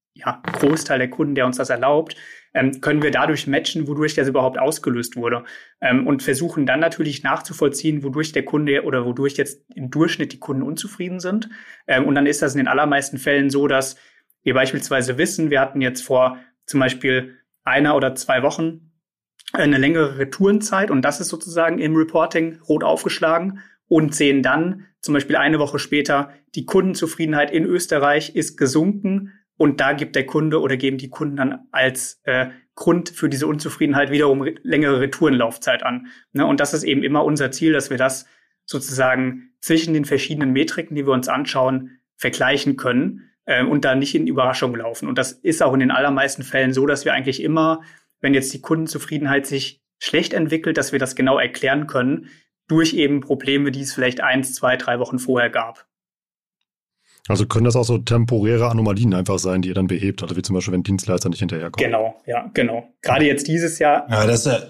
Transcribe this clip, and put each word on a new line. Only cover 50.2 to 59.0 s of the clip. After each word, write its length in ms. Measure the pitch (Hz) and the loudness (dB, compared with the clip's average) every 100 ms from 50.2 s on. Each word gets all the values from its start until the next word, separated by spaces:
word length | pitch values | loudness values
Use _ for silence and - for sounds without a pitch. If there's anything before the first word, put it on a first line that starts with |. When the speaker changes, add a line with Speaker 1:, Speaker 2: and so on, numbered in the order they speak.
| 170 | 0
Speaker 1:
entwickelt, 440 | - 156 160 165 156 | 0 0 0 -2 -2
dass 160 | 139 | -2
wir 80 | 139 | -2
das 160 | 131 - | -2 0
genau 220 | 131 139 | 2 2
erklären 500 | 123 - 131 143 151 | 0 -2 0 0 -2
können 400 | 131 127 151 - - _ _ - | 0 0 -2 -6 -20 _ _ 0
durch 260 | 160 160 | 2 2
eben 260 | 180 143 143 | 2 2 2
Probleme, 520 | 131 131 - 139 143 | 0 -2 2 2 0
die 80 | 131 | -2
es 120 | 135 | -6
vielleicht 280 | - 127 127 | -2 -2 0
eins, 340 | 143 131 127 | 0 0 -2
zwei, 220 | - 127 127 | -2 0 0
drei 240 | - 120 | -2 -2
Wochen 180 | 123 127 | -2 -4
vorher 320 | 127 123 120 | 0 0 0
gab. 360 | 120 113 - _ _ _ _ _ _ _ _ _ _ _ _ _ _ - | -2 -6 -10 _ _ _ _ _ _ _ _ _ _ _ _ _ _ -2
Speaker 2:
Also 200 | 101 104 | 0 2
können 200 | 110 117 | 2 4
das 100 | 120 | 4
auch 80 | |
so 140 | 113 113 | 2 0
temporäre 720 | - 117 117 117 104 117 117 | 2 2 4 2 2 2 2
Anomalien 420 | 113 107 98 | 2 2 2